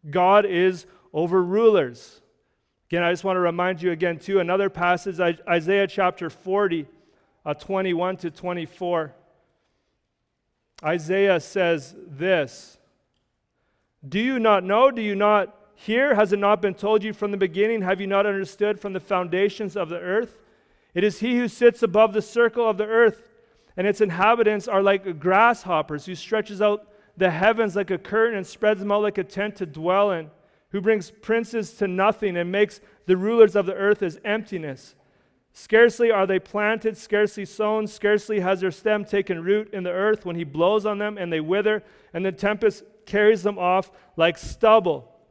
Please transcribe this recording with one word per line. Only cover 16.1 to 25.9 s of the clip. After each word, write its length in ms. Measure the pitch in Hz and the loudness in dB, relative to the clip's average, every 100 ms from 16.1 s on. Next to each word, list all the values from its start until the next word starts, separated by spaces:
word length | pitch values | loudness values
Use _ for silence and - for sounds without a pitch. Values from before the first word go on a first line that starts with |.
Has 160 | 208 208 | 2 2
it 80 | 202 | 2
not 220 | 202 208 | 2 2
been 140 | 196 | 0
told 280 | - 202 220 | -4 0 0
you 80 | 214 | 0
from 200 | 208 208 | -6 -6
the 60 | 202 | -2
beginning? 440 | 180 170 214 226 | -2 0 0 0
Have 180 | 180 190 | -2 -2
you 80 | 196 | 0
not 180 | 196 | 0
understood 540 | 208 196 196 - 208 208 | 0 -2 -6 -4 -2 -2
from 140 | 208 | -6
the 80 | 185 | -10
foundations 720 | - 190 175 180 202 196 202 | -4 -4 -2 0 0 -2 -8
of 140 | 202 160 | -6 -6
the 100 | 170 | -6
earth? 380 | 180 202 240 _ _ _ _ _ _ | -2 -2 -4 _ _ _ _ _ _
It 100 | 175 | 0
is 160 | 208 - | 0 0
he 160 | 226 240 | -2 0
who 120 | 240 | -2
sits 340 | - 240 233 | 4 4 4
above 300 | 220 196 220 | 0 4 2
the 80 | 208 | 2
circle 480 | 208 233 233 233 226 | -4 0 0 2 -2
of 80 | 196 | -2
the 100 | 208 | 0
earth, 400 | 226 226 - _ _ _ _ _ | 4 4 2 _ _ _ _ _
and 100 | - | -4
its 140 | 196 208 | -2 0
inhabitants 720 | 208 170 208 240 214 208 240 | -2 2 2 4 2 0 -2
are 120 | 196 | 0
like 380 | 196 202 190 160 | 2 0 -4 -6
grasshoppers, 840 | 165 190 233 233 190 160 151 | 0 4 4 2 -4 -4 -4